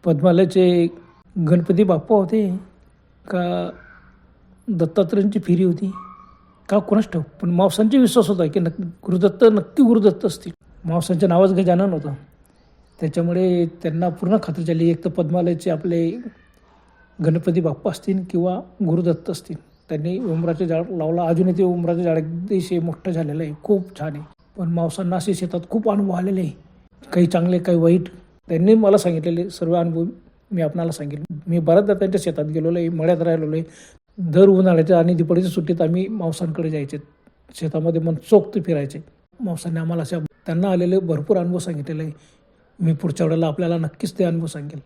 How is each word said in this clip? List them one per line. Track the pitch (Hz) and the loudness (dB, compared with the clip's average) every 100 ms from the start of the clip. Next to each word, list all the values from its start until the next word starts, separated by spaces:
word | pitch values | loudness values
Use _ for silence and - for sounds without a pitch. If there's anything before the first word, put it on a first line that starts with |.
| 175 | 0
पद्मालयाचे | 151 180 175 185 185 180 175 170 - - _ _ 190 156 | 2 4 4 4 4 4 4 0 -4 -20 _ _ -4 2
गणपती | 175 165 180 | 2 2 2
बाप्पा | 202 160 - 214 | 4 2 2 2
होते | 185 220 202 185 - _ _ _ _ _ - | 2 0 -2 -4 -10 _ _ _ _ _ -8
का | 180 175 123 175 - - - - _ _ _ _ _ - | -4 -2 -4 -6 -10 -20 -20 -20 _ _ _ _ _ -6
दत्तात्रेयांची | 180 160 208 175 202 196 202 | -2 0 0 0 2 0 -2
फेरी | - 175 | 0 2
होती | 185 175 190 - - - - _ _ _ - | 2 0 -4 -8 -18 -20 -20 _ _ _ -2
का | 202 | -2
कोणाच | - 208 214 | 2 0 0
ठाऊक, | 170 147 - | -6 -8 -6
पण | 175 | -2
मावसांचा | 175 196 - 220 269 | 2 2 2 2 4
विश्वास | 240 247 185 | 4 4 2
होता | 190 156 | 0 0
की | 190 | 0
नक्की | 170 - | -2 -4
गुरुदत्त, | 175 - - 180 190 - 233 | -12 -10 -4 2 2 6 6
नक्की | 214 - - | 6 -2 2
गुरुदत्त | 240 226 202 185 185 | 4 6 4 2 -4
असतील. | - - - _ - 165 | -6 -14 -18 _ -14 -4
मावसांचं | 170 - 175 185 | -4 -2 0 2
नावच | 170 190 | 4 4
गजानन | 185 185 175 196 | 4 2 2 2
होतं, | 160 147 139 - _ _ _ _ _ _ - | -2 -6 -12 -14 _ _ _ _ _ _ -8
त्याच्यामुळे | 165 170 170 175 185 175 170 | -4 -2 0 0 2 2 -2
त्यांना | - 165 156 180 | -4 -6 -2 -2
पूर्ण | 160 175 214 | -2 0 0
खात्री | 220 165 160 | 0 -6 -2
झाली, | 160 165 | 2 2
एक | 165 175 | 0 -2
तर | |
पद्मालयाचे | 170 160 175 175 160 185 | -2 -2 0 0 -2 -4
आपले | 156 175 170 165 226 240 _ _ _ _ _ _ _ _ - 156 | -4 -2 -2 -2 -4 -14 _ _ _ _ _ _ _ _ -2 0
गणपती | 165 180 170 | 0 0 0
बाप्पा | 160 143 214 | -2 -4 -6
असतील | - - 190 180 | -6 -4 -4 -2
किंवा | 175 180 185 | -2 -2 -4
गुरुदत्त | - - 185 165 175 160 - | -10 -4 -2 0 0 -2 -4
असतील. | 143 - 151 _ _ _ | -10 -12 -16 _ _ _
त्यांनी | 156 160 185 | -6 -6 -6
उंबराचे | 233 160 170 165 175 | -4 -4 -2 -2 -2
झाड | 165 175 | -2 -4
लावलं, | 180 156 170 | -4 -2 -2
अजूनही | 170 170 185 175 | 0 2 2 2
ते | |
उंबराचे | 185 175 170 170 | 0 0 -2 0
झाड | 170 160 | 0 -2
अतिशय | 156 170 190 196 180 175 | -2 -8 -4 -4 -2 -2
मोठं | 165 151 190 | -4 -6 -6
झालेलं | 165 151 151 | -4 -4 -6
आहे, | 156 147 | -8 -10
खूप | - 196 185 - | -2 -2 -2 -10
छान | 151 | -10
आहे. | 143 156 _ _ - | -10 -16 _ _ -8
पण | 170 | -4
मावसांना | 170 170 170 175 185 | -2 -2 -4 -4 -2
असे | 196 | -2
शेतात | 175 180 175 170 | -4 -4 -6 -4
खूप | 226 220 | -2 0
अनुभव | 202 196 | 0 0
आलेले | 180 180 190 | -2 -2 -2
आहे, | 170 - - _ _ _ - | -4 -8 -20 _ _ _ -4
काही | 175 170 | 2 2
चांगले, | 175 170 180 | 2 2 0
काही | 180 170 | 2 2
वाईट. | 165 180 180 - _ _ - | 4 4 0 -14 _ _ -4
त्यांनी | 165 185 | 2 6
मला | 226 208 202 | 6 6 4
सांगितलेले | 180 160 165 170 185 | 2 -2 -2 -4 -4
सर्व | - 165 | -4 0
अनुभव | 170 170 165 175 - _ _ _ | 0 0 -2 -4 -8 _ _ _
मी | 185 | -4
आपणाला | 156 170 165 | -2 -2 -6
सांगेन. | 156 147 147 156 151 - | -6 -10 -10 -10 -12 -2
मी | 170 | 0
बऱ्याचदा | 156 170 202 | 4 4 4
त्यांच्या | 196 190 185 | 0 0 0
शेतात | 170 151 151 | -4 -4 -4
गेलेलो | 156 160 175 | -2 -2 -2
आहे, | 170 | -2
मळ्यात | 170 160 170 | -2 0 0
राहिलेलो | 165 165 156 156 | 0 0 -2 -4
आहे. | 165 - - _ _ - | -6 -16 -20 _ _ -8
दर | 175 160 196 | 0 6 8
उन्हाळ्याच्या | 190 185 170 160 175 | 8 6 4 6 4
आणि | 170 | 4
दिपाळीच्या | 170 165 175 185 | 2 2 2 0
सुट्टीत | 185 156 170 | -4 -4 0
आम्ही | 160 180 196 | 0 0 -4
मावसांकडे | 220 165 156 170 156 160 | -4 -6 -4 -6 -4 -4
जायचे, | 156 139 147 - _ _ _ _ - | -4 -6 -10 -14 _ _ _ _ -10
शेतामध्ये | 160 160 165 165 | -6 -2 0 0
मनसोक्त | 165 156 - 208 202 208 170 | -2 -4 4 4 4 -6 -2
फिरायचे. | 156 143 139 - _ _ _ | -4 -4 -10 -18 _ _ _
मावसांनी | 214 165 175 165 | -8 -6 -6 -6
आम्हाला | 165 170 | -4 -6
अशा | 151 175 151 _ - | -6 -6 -8 _ -6
त्यांना | 165 196 | -2 0
आलेले | 185 180 185 | 0 2 0
भरपूर | 175 151 147 190 | 0 -4 0 0
अनुभव | 175 180 | 0 -4
सांगितलेले | 175 156 143 156 | -6 -8 -8 -8
आहे. | 156 151 _ _ _ _ _ _ | -8 -12 _ _ _ _ _ _
मी | 165 | -2
पुढच्या | 156 175 147 160 | 0 -4 -2 0
वेळेला | 165 165 | 0 -2
आपल्याला | 147 170 170 | -2 -2 -2
नक्कीच | 156 - 190 - | -4 -6 -10 -2
ते | |
अनुभव | 180 165 165 | -2 -2 -6
सांगेल. | 151 147 151 | -10 -14 -16